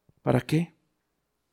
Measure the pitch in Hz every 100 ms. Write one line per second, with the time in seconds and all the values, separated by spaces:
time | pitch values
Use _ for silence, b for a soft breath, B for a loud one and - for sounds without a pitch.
0 | _ _ - 127 - 156 170 _ _ _
1 | _ _ _ _ _